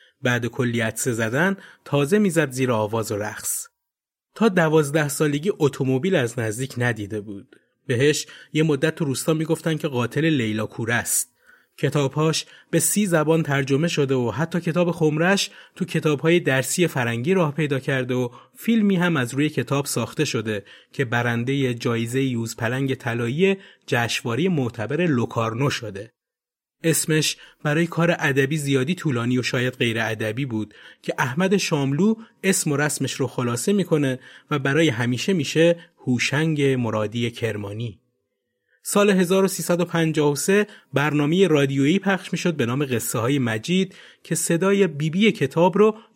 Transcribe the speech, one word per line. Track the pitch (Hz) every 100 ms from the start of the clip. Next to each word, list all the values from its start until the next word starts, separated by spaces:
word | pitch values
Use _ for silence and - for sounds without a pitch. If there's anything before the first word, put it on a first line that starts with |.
| _ _
بعد | 127 120 117
کلی | - 123 117
عطسه | 110 - 135
زدن، | 113 110 127 185 196 - - -
تازه | 143 143 208
می‌زد | 208 160 143
زیر | 127 127
آواز | 113 107 113 104
و | 104
رقص. | 107 - - - - _ _ _ _ _ _ -
تا | 226
دوازده | 180 160 156 143 156 143
سالگی | - 156 143 185 -
اتومبیل | 143 - 131 131 175 180
از | 120 123
نزدیک | 110 107 131 120
ندیده | 123 110 101 107
بود. | 104 98 - - _ _ -
بهش | 120 143 143 - - -
یه | 151
مدت | 156 139 160 160
تو | 151
روستا | 123 -
می‌گفتن | 156 156 160 170 156
که | 151
قاتل | 123 117 143 160
لیلا | 147 110 107 107
کوره | - 113
است. | 117 104 - - _ _ _ _ -
کتابهاش | 143 147 135 147 156 160 - - _
به | 165
سی | - 202 208
زبان | 165 151 160
ترجمه | 143 139 135 135 170
شده | 151 135 135
و | 120
حتی | 110 165 175
کتاب | 170 170 175
خمرش | 170 156 151 170 196 - - - -
تو | 175
کتاب‌های | 160 156 143 160 175
درسی | 175 131 131 - 165
فرنگی | 139 117 117 131
راه | 190 156 143
پیدا | 151 135
کرده | 135 135 127
و | 127 123 - - -
فیلمی | - 226 202 185
هم | 175 156
از | 120
روی | 131 151
کتاب | 151 117 139 139
ساخته | 135 113 - 147
شده | 120 110 104 - - _
که | - 123
برنده | 120 120 117 123 139 127
جایزه | 117 123 117 117 127
یوز | 135 117 113 -
پلنگ | 113 127 135 123
طلایی | 123 117 120 143 190 196 - _ -
جشنواره | 123 117 - 123 117 185
معتبر | 160 120 - 107 151 180
لوکارنو | 123 - 120 113 113 -
شده. | - 107 95 113 _ _ _ _ _ _ _
اسمش | 165 147 - 156 147 - - _
برای | 151 151 170
کار | 160 170 170
ادبی | 160 135 135 156
زیادی | 139 135 131 185
طولانی | 160 120 120 127
و |
شاید | 117 127 127
غیر | 123 120 113
ادبی | 110 110 110 110 139
بود | 110 107 - - -
که | - -
احمد | 147 131 185 196
شاملو | - 151 135 143 208 220 - _
اسم | 190 190 160
و | 139
رسمش | 151 - 135
رو | - 127
خلاصه | - 123 117 -
می‌کنه | 202 180 156 139 127 - - _
و | 147
برای | 135 147 160
همیشه | 113 120 123 -
می‌شه | 185 135 151 165 170 - _ -
هوشنگ | 120 - 139 160 151
مرادی | 139 131 117 107 107 117 117
کرمانی. | 117 113 104 101 107 117 92 _ _ _ _ _ _ _ _
سال | - 208 208
هزار | 185 170 190
و | 190
سیصد | 190 165 175
و | 170
پنجاه | 170 165 156 147
و | 143
سه | - 196 208 - _
برنامه | 135 147 147 147 175 185
رادیویی | 151 139 139 135 190
پخش | 196 190 -
می‌شد | 170 180 165
به | 117
نام | 131 143
قصه | 113 - 123
های | 113 143
مجید | 117 110 135 185 185 - - _
که | - 165
صدای | - 170 190 202 190
بیبی | 143 156 170 220
کتاب | - 139 165 175 190
رو | 214 214 -